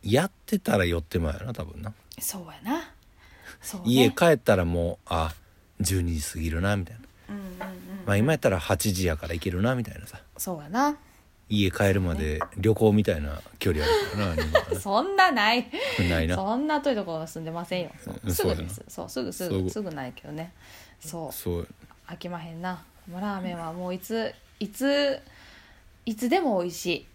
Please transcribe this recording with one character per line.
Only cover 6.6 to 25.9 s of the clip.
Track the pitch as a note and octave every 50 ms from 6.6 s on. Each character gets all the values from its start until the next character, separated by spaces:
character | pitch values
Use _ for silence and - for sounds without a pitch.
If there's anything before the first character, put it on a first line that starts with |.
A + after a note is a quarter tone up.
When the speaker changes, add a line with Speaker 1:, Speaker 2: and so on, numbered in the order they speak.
Speaker 1:
な、 | F2+ G2 G#2
み | G2+ F#2
た | - A2+
い |
な。 | A2+ - - - _ - -
Speaker 2:
う |
ん | G3+ G3+
う |
ん | G3
う | F#3
ん |
う | F3+
ん。 | F3+ - F#3+ F#3 F3+ - - - G3 F#3
Speaker 1:
ま | - G2+
あ | G2
今 | A2 C#3+ D#3+
や | D3
っ |
た | - B2
ら | G2 F2
八 | - - G2+ - - A2 F#2+
時 | F2 F#2 F2
や | D#2+ D2+
か | - E2
ら | E2+
行 | E2+
け | - G2
る | F2 F2+ G2+
な、 | A#2+ C3
み | B2 A#2
た | G#2 F#2+
い | -
な | -
さ。 | - - - - - - -
Speaker 2:
そ | - - F3+ D#3+
う |
や | D3 D3
な。 | F3+ A#3 C#4 D4 D4 D4 - - - - _ _ _ _ _ -
Speaker 1:
家 | A2 G#2 G2+ F2+
帰 | E2 - G#2 G2 F#2+
る | G2
ま | F#2+ F2 D#2+
で | D2 D#2 D2+ D2+ D#2 - - - -
旅 | F#2+ A2 A2
行 | - A#2 A2 G#2
み | G#2+ G#2
た | -
い | F#2 D#2
な | D2 C#2+ D2 - - - - -
距 | - - E2+
離 | D2+ D2+
あ | D2+
る | A#4 G#4+ G4+ - - G2+
か |
ら | G#2 -
な、 | E2+
Speaker 2:
そ | D#2
う | D#2+
ね。 | D#2
Speaker 1:
今 | D#2 -
は | - -
な。 | A3 G#3+
Speaker 2:
<laughs> |
そ | - G3+ G3 A3 C#4+
ん | F#4+ G4
な | G4 F#4 F#4
な | D4+ A#3 G3+ G#3+ A#3
い。 | B3 A#3+ - - F#4 B4+ C#5 B4 - G2 F2
Speaker 1:
な | F2 E2
い | D#2+ D#2+
な。 | F2+
Speaker 2:
そ | F#2 F#3+ G3 A3
ん | B3 C#4+ D4+
な | D4+ D4
遠 | C#4+ D4 B3+
い |
と | G#3 G3
こ | F3 E3 D#3+
ろ | D#3+ E3
住 | - E3+
ん | D#3+
で | D#3+
ま | E3 E3+ F3
せ | - F3+ F3+
ん | F3
よ。 | - - - -
そ | -
う。 | - - -
Speaker 1:
う | G2+
ん、 | F2
Speaker 2:
す | - G4
ぐ | - E2
で | E2 E2+ E2+
す。 | F#2+
Speaker 1:
そ | G#2
う | -
や |
な。 | -
Speaker 2:
そ | - - E3+
う、 | F#3
す | - B3+ B3
ぐ、 | - -
す | - F#3 F3
ぐ、 | - F#2+
Speaker 1:
そ | F#3
う。 | F#3
Speaker 2:
す | - -
ぐ | G#3 F3+
な | D#3 C#3+ C3 B2+
い | B2
け | - -
ど | D3
ね。 | D3 D3+ E3 F3+ - - - - - - - - - _
そ | - D#3 - E3+ D#3+ C#3+
う。 | -
Speaker 1:
そ | - - F2+ F2 E2+
う。 | E2+ - - _ - - - - _ -
Speaker 2:
飽 | F3 E3+
き | - F3
ま | F3 E3+
へ | D#3+ E3 E3
ん | E3
な。 | F3 F#3 F#3 E3 E3 - _ - - F#3
も | E3+ F3+
う |
ラ | G3 G#3 G3+ F#3+
ー |
メ | F#3 F#3
ン | F3 E3+
は | E3 D#3+ D#3+
も | F3+ F3+ F3+
う | F3+
い | F#3
つ、 | - - A3 A3+ A3+ - - - - - - _
い | G#3 G3+
つ、 | - - B3 C#4 C#4+ C#4+ C#4+ C#4 - - - - - - - - - - - - - - - -